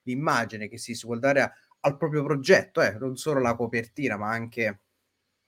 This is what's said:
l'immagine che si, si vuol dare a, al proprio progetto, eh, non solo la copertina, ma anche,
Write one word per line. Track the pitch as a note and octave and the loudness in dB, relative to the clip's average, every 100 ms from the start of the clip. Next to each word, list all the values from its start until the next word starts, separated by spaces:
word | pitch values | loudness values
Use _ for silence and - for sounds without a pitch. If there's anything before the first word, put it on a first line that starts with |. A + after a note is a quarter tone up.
l'immagine | - B2+ D#3 C3 A#2 A2 G#2 | -8 -2 0 0 0 -6 -12
che | A2+ | -12
si, | - | -10
si | A#2 | -10
vuol | A2+ A#2 | -8 -2
dare | C3+ C#3 | 2 4
a, | A#2 - _ _ | 2 -2 _ _
al | C#3+ C#3 | -2 0
proprio | D#3+ D3+ | -2 -2
progetto, | C#3+ C#3+ C3+ D#3+ - E3 | 0 0 6 6 6 0
eh, | B2 G#2+ | 0 0
non | C3 B2+ | -6 -6
solo | - C#3 | -2 0
la | A#2+ A#2 | 2 0
copertina, | A#2 A#2 A#2 - C3 G#2 | -2 -4 -6 -4 -4 -2
ma | G#2 | -4
anche, | A2+ A#2 A#2 A2 G2+ _ _ _ _ _ _ | -4 -6 -2 -2 -2 _ _ _ _ _ _